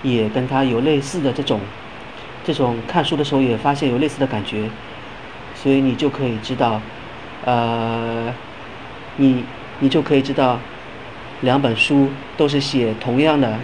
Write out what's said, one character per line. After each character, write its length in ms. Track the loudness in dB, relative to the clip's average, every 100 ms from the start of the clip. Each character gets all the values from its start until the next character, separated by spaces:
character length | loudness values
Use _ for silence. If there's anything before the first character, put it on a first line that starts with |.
也 240 | 2 2 2
跟 180 | 0 0
它 200 | 2 2
有 160 | 2
类 180 | 2 2
似 220 | 0 -2
的 100 | 0
这 100 | 0
种， 200 | 0 -2 -2 -12 -14 -16 -16 -16 -16 -10
这 100 | -6
种 220 | 0 0 0 -2
看 180 | -2
书 120 | 0 0
的 80 |
时 100 | 2
候 80 | 2
也 140 | 2 2
发 180 | 0
现 160 | 2 2
有 80 | 2
类 120 | 0
似 100 | 0
的 80 | -2
感 160 | 0
觉， 260 | -4 -4 -4 -8 -14 -14 -14 -14 -14 -14 -14 -4
所 160 | 2
以 80 | 4
你 160 | 4 2
就 140 | 0
可 160 | 0 -2
以 120 | -2
知 100 | -4
道， 280 | 0 2 2 -4 -14 -14 -14 -14 -6 0
呃， 880 | 2 2 0 0 -2 -2 -4 -4 -6 -12 -14 -14 -14 -14 -14 -14 2
你， 300 | 4 4 -2 -10 -14 0
你 80 | 2
就 140 | 2
可 120 | 4
以 80 | 2
知 120 | 2
道 260 | 2 2 2 -4 -14 -14 -14 -14 -14 -14 -2
两 180 | 2 4
本 140 | 4 2
书 320 | 4 6 4 2 -12 0
都 100 | 2
是 140 | 2
写 340 | 2 2 2 0
同 220 | 0 2
样 180 | 4 4
的 180 | 2 0